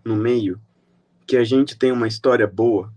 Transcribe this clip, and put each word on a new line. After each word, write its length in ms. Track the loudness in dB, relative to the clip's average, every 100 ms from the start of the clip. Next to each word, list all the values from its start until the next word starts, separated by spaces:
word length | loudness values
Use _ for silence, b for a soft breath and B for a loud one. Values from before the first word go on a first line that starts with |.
| -4
no 100 | -2
meio, 460 | 0 0 -2 -6 -12 _ _ _ _ _ -2
que 100 | 0
a 80 |
gente 340 | 2 2 0 0
tem 140 | -2
uma 160 | 0 -2
história 400 | -2 0 2 0
boa 460 | 0 0 0 -4